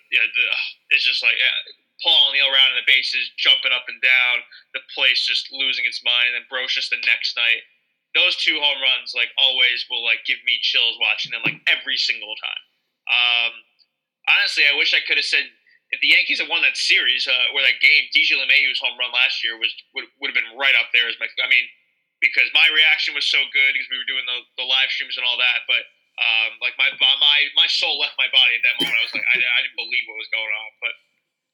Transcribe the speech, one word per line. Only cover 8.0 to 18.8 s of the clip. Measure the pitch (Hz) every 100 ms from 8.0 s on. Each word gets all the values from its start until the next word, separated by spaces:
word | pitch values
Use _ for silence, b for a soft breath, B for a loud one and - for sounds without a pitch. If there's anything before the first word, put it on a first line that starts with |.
| _ 156
Those | 180 175
two | - 156
home | 147 135
runs, | 131 127 120
like, | 120 120 -
always | 135 131 123 123 -
will, | 123
like, | 117 117
give | - 127 123
me | 120
chills | - 131 117 113
watching | 110 110 -
them, | 117
like, | 113 151 -
every | 160 139 127
single | - 120 107 104
time. | - - - _ _ _
Um, | - 120 120 120 117 - _ _ _ _ _ _ -
honestly, | 170 196 -
I | 147 147
wish | 156 160
I |
could | - 147
have | 143
said, | 147 131 _ b b _
if | -
the | 143 165
Yankees | 180 -
had | 151
won | 165
that | 139 -
series, | - 185 123 127 135
uh, | 127 123
or | 139
that | 131 123
game, | 135 147 131 -
D |
J | - 147
LeMahieu's | 131 139 135 123